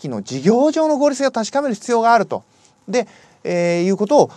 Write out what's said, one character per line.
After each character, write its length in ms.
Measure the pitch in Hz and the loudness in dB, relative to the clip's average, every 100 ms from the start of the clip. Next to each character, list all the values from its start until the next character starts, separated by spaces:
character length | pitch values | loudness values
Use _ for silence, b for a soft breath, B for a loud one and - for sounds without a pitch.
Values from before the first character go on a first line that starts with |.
引 60 | 151 | -10
の 120 | 113 | -10
事 200 | 98 131 | -8 -4
業 300 | 151 240 302 | 0 2 2
上 160 | 311 311 | 0 0
の 100 | 294 | 2
合 120 | 294 | 0
理 60 | 269 | 0
性 120 | 277 | -4
を 40 | |
確 200 | 247 214 | -4 -4
か 100 | 277 | -2
め 80 | 285 | -2
る 60 | 202 | -6
必 160 | - | -2
要 100 | 233 | 0
が 120 | 226 | 4
あ 40 | 233 | 2
る 80 | 165 | 2
と。 180 | 110 _ b b b - | -6 _ b b b -6
で、 200 | 240 208 B B B | -4 -6 B B B
え 380 | - 175 175 175 | -6 -2 0 0
ー、 20 | |
い 80 | 180 | 0
う 60 | 190 | -2
こ 100 | 208 | 2
と 120 | 294 | 2
を 120 | 143 | 2